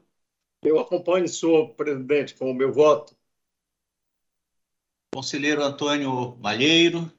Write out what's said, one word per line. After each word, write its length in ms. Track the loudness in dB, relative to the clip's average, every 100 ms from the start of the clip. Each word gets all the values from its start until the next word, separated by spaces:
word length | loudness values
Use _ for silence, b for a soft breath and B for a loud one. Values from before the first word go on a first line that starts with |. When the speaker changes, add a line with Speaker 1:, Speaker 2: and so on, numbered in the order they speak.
| _ _ _ _ _ _
Speaker 1:
Eu 160 | 0 0
acompanho, 480 | 0 -4 0 0 0
senhor 440 | -2 2 2 2
presidente, 640 | -4 -6 -4 -2 -2 -2
com 160 | -6 -6
o 40 |
meu 160 | -2 0
voto. 460 | 4 4 4 -2 _ _ _ _ _ _ _ _ _ _ _ _ _ _ _ _ _ _ _ -16
Speaker 2:
Conselheiro 480 | -12 -8 -4 -2 0
Antônio 760 | -2 -2 -2 -2 -2 -4 -6 -6
Malheiro. 760 | -4 0 2 4 4 0 -8